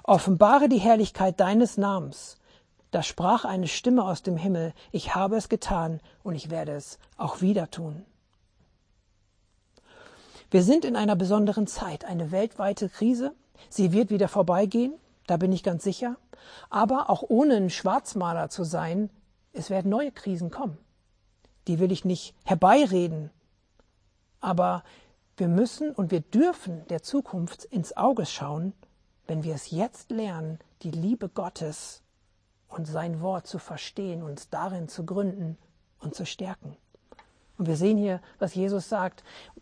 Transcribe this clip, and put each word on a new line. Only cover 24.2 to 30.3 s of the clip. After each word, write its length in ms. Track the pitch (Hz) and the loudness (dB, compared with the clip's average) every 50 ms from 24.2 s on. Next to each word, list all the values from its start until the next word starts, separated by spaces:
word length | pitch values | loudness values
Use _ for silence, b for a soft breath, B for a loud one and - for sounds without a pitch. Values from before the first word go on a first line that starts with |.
| _ _ _ _ - | _ _ _ _ -4
Aber 420 | 185 180 170 180 180 180 175 b b b b b b b b _ _ _ - | -2 2 2 2 2 0 -2 b b b b b b b b _ _ _ -2
wir 100 | 190 170 | 0 2
müssen 440 | 170 190 247 233 - - 302 302 - | 4 4 2 2 0 -4 -6 -6 -2
und 180 | - 190 160 | -2 -2 -2
wir 100 | 190 165 | -2 -2
dürfen 680 | 156 - - 226 320 359 339 - - 185 170 156 160 - | -2 0 2 4 4 4 2 -2 -8 -10 -12 -12 -8 -8
der 140 | 175 160 - | -8 -8 -6
Zukunft 640 | - - 285 - - - 180 170 - - - - | -4 -4 -4 -4 -4 -6 -6 -6 -6 -8 -14 -16
ins 320 | - 269 190 160 - - | -6 -4 -4 -4 -4 -4
Auge 300 | - 208 262 277 - 165 | 0 2 2 2 2 -2
schauen 480 | - - - 143 143 147 160 175 196 - - - _ _ _ _ _ _ _ _ | -6 -6 -8 -8 -8 -6 -6 -6 -6 -8 -10 -18 _ _ _ _ _ _ _ _
wenn 160 | - 160 156 156 | -8 -6 -6 -4
wir 120 | 160 156 | -6 -8
es 160 | 135 - - | -8 -8 -8
jetzt 400 | 160 165 214 262 - - - - | -6 -4 -4 -4 -6 -12 -12 -8
lernen, 480 | 240 220 220 202 | -8 -6 -6 -6